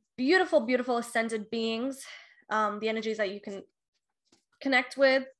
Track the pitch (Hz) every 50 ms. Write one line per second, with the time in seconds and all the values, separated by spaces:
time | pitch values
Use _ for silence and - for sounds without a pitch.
0 | _ _ - - 254 277 370 370 359 - 330 285 226 240 254 247 247 254 240 240
1 | 233 - - 233 226 226 226 214 208 - 226 226 226 226 226 226 247 269 262 269
2 | - - - - - - _ _ _ - 208 214 214 208 202 208 220 220 220 226
3 | 214 226 214 214 208 185 208 202 - 208 196 196 - _ _ _ _ _ _ _
4 | _ _ _ _ _ _ _ _ _ _ _ - - 269 262 254 262 269 - 269
5 | 277 262 262 269 262 - _